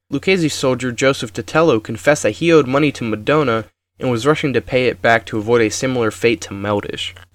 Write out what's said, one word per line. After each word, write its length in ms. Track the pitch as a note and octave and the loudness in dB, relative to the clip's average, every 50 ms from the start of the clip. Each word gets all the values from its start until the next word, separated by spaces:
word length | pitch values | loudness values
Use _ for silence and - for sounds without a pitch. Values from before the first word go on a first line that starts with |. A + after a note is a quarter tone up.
| _ _ | _ _
Lucchese 380 | C3+ C#3 - F#3+ F#3+ F#3+ E3 D3 | -8 -4 0 0 0 2 0 -2
soldier 440 | - - - C3 B2+ A#2+ B2+ B2+ A#2+ | -2 0 0 0 0 0 -2 -6 -4
Joseph 400 | - C3+ C3+ C3+ - - A2+ - | 0 0 0 0 0 -4 -8 -8
Titello 500 | - A#2 - - D#3+ E3+ E3 B2+ A2 - | -10 -10 -2 0 2 4 4 4 2 0
confessed 400 | - A#2+ G#2 - C#3+ D3 - - | -4 -10 -2 2 2 2 2 2
that 140 | G#2+ G#2+ | -2 -2
he 160 | - E3 E3+ E3 | 0 2 4 4
owed 160 | D#3 C#3 B2 | 4 4 4
money 240 | C3 C#3+ D3+ C#3+ - | 2 0 0 0 -2
to 100 | - B2 | -4 -4
Madonna 640 | A2+ G#2+ G#2+ G#2 C3+ C#3+ D#3 D3 B2+ A2+ A2 G#2+ - _ _ _ _ _ _ | -4 -4 -4 -2 0 0 2 2 0 0 -2 -4 -6 _ _ _ _ _ _
and 140 | - C3 B2 | -4 -2 -2
was 160 | A2+ A2+ C#3+ | 0 0 0
rushing 240 | D#3 - - C#3+ B2 | 0 0 0 -2 -2
to 80 | A#2 | -2
pay 260 | - - - B2+ B2+ | -2 0 0 2 2
it 160 | A#2+ G2+ - - | 2 -2 0 2
back 240 | A#2+ A#2 A2+ A2+ | 2 2 2 0
to 120 | - - A2 | -2 -6 -4
avoid 240 | G#2 G#2+ A#2+ A#2+ A2+ | 0 2 2 4 4
a 80 | G#2+ | 2
similar 420 | - - - C3 C3 B2 A2+ G#2+ - | 0 -2 -4 -2 -2 0 -2 -2 -2
fate 280 | - - A#2 A#2+ - - | 0 0 0 0 0 -4
to 80 | - | -10
Meldish. 640 | G2 G2 G2+ G#2 G#2 G#2 - - - - - - - - - _ _ | -10 -8 -4 -2 -2 -2 -2 -6 -8 -8 -10 -10 -12 -14 -20 _ _